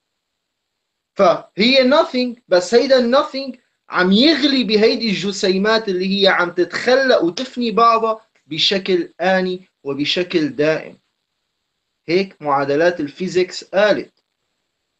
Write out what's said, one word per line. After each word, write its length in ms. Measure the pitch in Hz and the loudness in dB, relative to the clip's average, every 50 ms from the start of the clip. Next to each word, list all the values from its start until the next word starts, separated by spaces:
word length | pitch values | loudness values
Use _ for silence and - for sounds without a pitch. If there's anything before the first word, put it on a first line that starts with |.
| _ _ _ _ _ _ _ _ _ _ _ _ _ _ _ _ _ _ _ _ _ _ _ | _ _ _ _ _ _ _ _ _ _ _ _ _ _ _ _ _ _ _ _ _ _ _
فهي 760 | - 196 165 156 - - - _ - 208 240 262 269 262 254 | 2 2 2 2 2 -4 -10 _ 0 0 2 4 4 4 4
nothing، 480 | 277 311 330 - - 247 254 247 233 - _ _ | 4 2 2 0 -2 -4 -4 -4 -6 -12 _ _
بس 260 | 185 180 180 - 226 | 0 0 2 2 2
هيدا 380 | 240 277 262 269 254 240 233 247 277 | 2 4 4 2 2 2 2 2 0
nothing 360 | 302 - - 269 269 262 - - _ _ _ _ _ - | 0 -2 -6 -10 -10 -10 -14 -16 _ _ _ _ _ -6
عم 220 | - 165 180 185 | -2 0 2 4
يغلي 520 | 196 214 262 320 320 262 269 294 269 262 233 | 4 4 4 4 2 2 0 0 0 0 0
بهيدي 460 | 190 220 208 214 233 269 220 226 226 | 0 2 2 2 2 2 0 -2 -4
الجسيمات 800 | 190 160 165 202 190 - - 190 190 190 196 214 220 220 220 208 | -4 -4 -4 -6 -6 -4 -2 -2 0 0 0 0 0 0 -2 -2
اللي 340 | 185 180 185 190 196 202 196 | -4 -4 -2 -2 -2 2 2
هي 40 | 190 | 2
عم 240 | 170 156 180 175 | 2 2 0 -2
تتخلق 720 | 170 180 175 170 - - - 233 254 269 269 262 240 - 170 | -2 -2 -4 -2 -4 -4 -2 0 2 2 2 2 2 2 2
وتفني 480 | 170 175 - 262 - - 247 240 233 | 0 -2 -6 -10 -10 -8 -6 -6 -4
بعضها 500 | 196 220 233 233 226 220 220 220 220 220 - _ _ _ _ 135 | 0 2 2 4 2 2 0 -2 -4 -6 -10 _ _ _ _ _
بشكل 680 | 151 156 - - 208 190 190 196 190 175 165 - - - | -6 -4 -2 -2 -2 -2 -2 -2 -2 -2 -2 -6 -8 -4
آني 400 | 165 185 190 185 185 185 185 185 185 _ _ _ - | -2 0 0 0 0 -2 -6 -8 -12 _ _ _ -10
وبشكل 680 | 139 143 143 147 147 196 190 175 180 - 170 156 143 | -8 -6 -4 -4 -2 -2 -2 -4 -2 -2 -2 -2 -2
دائم. 480 | 123 113 147 156 160 - - - - _ _ _ _ _ _ _ _ _ _ _ _ _ _ _ _ _ _ _ _ _ _ - | -2 -2 0 0 0 -2 -6 -10 -18 _ _ _ _ _ _ _ _ _ _ _ _ _ _ _ _ _ _ _ _ _ _ -4
هيك 340 | 165 185 196 190 - _ | -2 -2 -2 -4 -8 _
معادلات 580 | 151 147 - 139 143 135 139 147 165 175 175 - | -4 -2 -2 0 0 0 0 2 2 0 0 -2
الفيزيكس 640 | 151 143 - - 190 180 156 180 180 185 - - - | -6 -10 -8 -8 -8 -4 -2 -2 -2 -2 -4 -12 -14
قالت. 500 | - - 190 208 208 185 123 110 - _ _ _ _ _ _ _ _ _ _ _ _ _ _ _ _ _ _ | -6 -2 0 2 2 0 -2 -4 -8 _ _ _ _ _ _ _ _ _ _ _ _ _ _ _ _ _ _